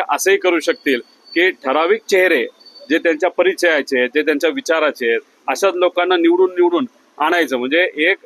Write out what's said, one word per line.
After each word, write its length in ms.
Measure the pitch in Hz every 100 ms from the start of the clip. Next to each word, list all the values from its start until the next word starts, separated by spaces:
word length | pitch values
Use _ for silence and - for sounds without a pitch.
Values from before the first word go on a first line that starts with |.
| -
असंही 280 | 143 190 196
करू 220 | 180 165
शकतील 420 | 170 139 147 123 - _ _
की 180 | 165 185
ठराविक 500 | 160 135 147 170 220 -
चेहरे 380 | 185 185 147 - _ - - -
जे 80 | 160
त्यांच्या 320 | 165 151 175
परिचयाचे 680 | - 185 180 175 151 127 127
आहेत, 100 | 123 151
जे 60 |
त्यांच्या 280 | 151 143 165
विचाराचे 600 | 135 147 160 151 - 117
आहेत, 100 | 113 - _ -
अशाच 260 | 131 196 180
लोकांना 420 | 180 175 180 180
निवडून 340 | 170 180 185
निवडून 340 | 180 175 170 123 _ _ -
आणायचं. 400 | 156 175 147 127
म्हणजे 340 | 127 165 180 147
एक 220 | 170 190